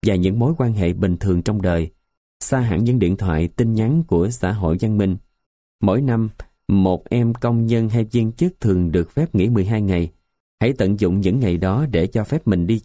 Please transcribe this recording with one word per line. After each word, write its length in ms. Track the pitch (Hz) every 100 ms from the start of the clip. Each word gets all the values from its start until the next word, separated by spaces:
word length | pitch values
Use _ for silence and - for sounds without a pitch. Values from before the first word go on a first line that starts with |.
| 113
và 80 |
những 240 | 92 92 110
mối 160 | 127 160
quan 140 | 123
hệ 200 | 104 87
bình 240 | 90 95 87
thường 260 | 101 87
trong 200 | 85 107
đời, 280 | 92 85 80 _ _ _ _ -
xa 200 | - 131
hẳn 240 | 117 87
những 140 | 117 123
điện 180 | 87 95
thoại, 320 | 92 78 85
tin 240 | - 113
nhắn 300 | 110 110 160 165
của 240 | 87 95
xã 220 | 123 90
hội 240 | 101 85 90
văn 180 | 113 104
minh. 180 | 95 87 _ _ _ _ _ -
Mỗi 180 | - 117
năm, 280 | 139 113 110 - - _ -
một 360 | 98 92 90 -
em 240 | 120 117
công 320 | 117 120 117 113
nhân 220 | 117 113
hay 160 | 117
viên 280 | 110 120 113
chức 280 | 113 180 -
thường 320 | 107 92 87
được 180 | 87 82
phép 240 | - 165
nghỉ 140 | 104 101
mười 160 | 117
hai 180 | 95 113
ngày. 280 | 98 90 85 _ _ _ _ -
Hãy 120 | 113
tận 280 | - 98 104
dụng 200 | 92 95
những 200 | 95 120
ngày 160 | 110 87
đó 300 | 92 110 151
để 160 | 92 90
cho 180 | 113
phép 220 | 104 156 -
mình 200 | 90 85
đi 140 | 113